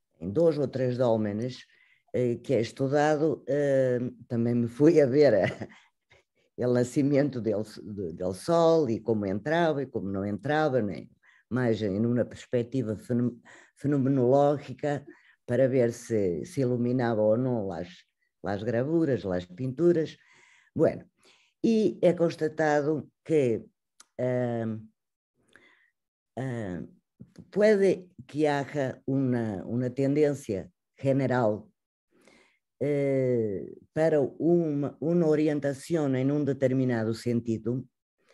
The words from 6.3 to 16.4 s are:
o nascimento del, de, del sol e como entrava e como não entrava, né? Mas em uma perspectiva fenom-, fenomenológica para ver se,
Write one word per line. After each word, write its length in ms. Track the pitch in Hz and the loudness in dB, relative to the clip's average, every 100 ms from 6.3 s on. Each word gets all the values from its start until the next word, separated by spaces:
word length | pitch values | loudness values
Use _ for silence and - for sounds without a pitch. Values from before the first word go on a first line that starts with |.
| _ _ - 123 | _ _ -6 0
o 60 | |
nascimento 640 | 123 123 151 143 139 143 127 | 0 0 0 2 2 0 -2
del, 240 | 107 101 | -4 -4
de, 480 | 110 - 98 104 87 | -6 -12 -12 -8 -8
del 220 | 87 90 | -6 -6
sol 560 | 95 - 170 165 165 135 | -4 0 2 4 4 2
e 100 | 107 | -2
como 260 | - 110 101 | -2 -2 -2
entrava 560 | 101 151 165 170 143 | -4 -2 0 0 -2
e 20 | 135 | -6
como 240 | 113 95 | -6 -6
não 140 | 98 101 | -4 -4
entrava, 560 | 104 135 151 156 127 | -4 -2 0 0 0
né? 260 | 104 73 - _ _ _ _ | -2 -6 -14 _ _ _ _
Mas 320 | 123 123 104 | -2 0 0
em 240 | 107 98 117 | 0 0 0
uma 200 | 120 104 | 0 -2
perspectiva 720 | - - 123 120 135 110 104 | -8 -6 -4 -2 -4 -4 -6
fenom-, 420 | - 120 120 - - - - _ | -4 -2 -2 -4 -14 -20 -20 _
fenomenológica 1300 | 135 143 127 139 123 139 143 143 - 127 147 143 - - _ _ - | -2 0 2 2 4 4 4 0 -6 -8 -6 -6 -8 -20 _ _ -2
para 220 | 120 131 | 2 2
ver 240 | 135 120 | 2 0
se, 540 | 117 - 110 95 80 | -2 -4 -2 0 -2